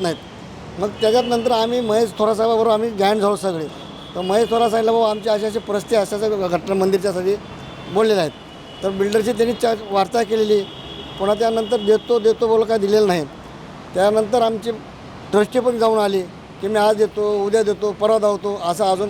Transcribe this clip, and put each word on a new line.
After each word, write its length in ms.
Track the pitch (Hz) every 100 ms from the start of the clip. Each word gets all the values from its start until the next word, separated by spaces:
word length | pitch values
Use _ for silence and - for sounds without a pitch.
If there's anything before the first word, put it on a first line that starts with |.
नाहीत. 140 | 175 135 - - - - - -
मग 80 | 202
त्याच्यात 360 | 202 214 240 240
नंतर 260 | 233 240
आम्ही 300 | 226 226 247
महेश 280 | 226 214 226 -
थोरात 160 | 214 214
साहेबाबरोबर 380 | 226 220 226
आम्ही 160 | 214 233
जॉईन 300 | 202 196 214
झालो 160 | 202 202
सगळे. 300 | 190 165 147 - - - - 175
तर 60 |
महेश 280 | 185 208 220
थोरात 200 | 233 233
साहेबला, 220 | 226 226
"भाऊ, 100 | 233
आमची 280 | 220 214 214
अशी 160 | 208 214
अशी 140 | 214
परिस्थिती, 360 | - 202 - 226
अशा 200 | 190 208
अशा 320 | 220 208 180
घटना 280 | 170 190 196
मंदिरच्यासाठी 600 | 190 190 196 180 185 202 - - - - -
बोललेल्या 280 | 185 220 202
आहेत." 100 | 151 - - - - -
तर 60 | 190
बिल्डरची 420 | 190 202 220 214
त्यांनी 220 | 220 233
चा-, 220 | 226 233 214 208
वार्ता 320 | 196 190 233
केलेली. 380 | 214 220 214 208 196 - - - - -
पुन्हा 160 | 196 214
त्यानंतर 420 | 226 226 214 233
देतो 420 | 202 214 - 240
देतो 280 | 214 220 226
बोललं, 180 | 220 220
काय 120 | 226
दिलेलं 300 | 196 214 208
नाही. 180 | 175 139 - - - - - -
त्यानंतर 480 | 180 202 220 208 247
आमचे 300 | 226 226 233 220 - - - - -
ट्रस्टी 280 | 202 208 254
पण 180 | 247 233
जाऊन 220 | 226 220
आले 220 | 202 196 180 - - -
की, 60 | 196
"मी 120 | 214
आज 160 | 208 214
देतो, 500 | 208 208 208 208 202
उद्या 180 | 220
देतो, 280 | 208 190 208
परवा 260 | 190 214 220
धावतो," 440 | 208 196 202 202
असं 220 | 170 175 196
अजून 240 | 185